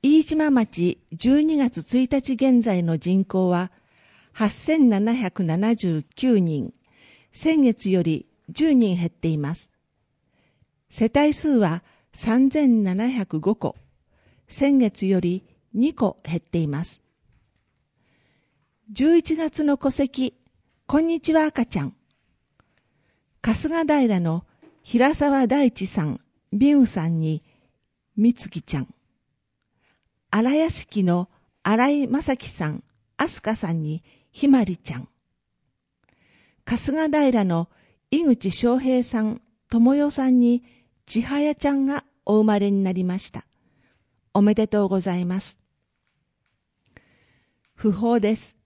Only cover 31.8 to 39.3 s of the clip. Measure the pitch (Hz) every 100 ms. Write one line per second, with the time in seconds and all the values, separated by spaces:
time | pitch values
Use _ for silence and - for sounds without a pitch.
31.8 | 262 294 262 269 - 262 - - 156 147
32.8 | _ _ _ - 320 - - 220 175 165
33.8 | 151 156 _ _ _ - 285 269 190 175
34.8 | - 127 - _ _ _ _ _ _ _
35.8 | _ _ _ _ _ _ _ _ - 233
36.8 | - 294 311 302 277 240 190 165 170 _
37.8 | _ _ _ 294 330 233 196 180 240 254
38.8 | 254 254 247 233 214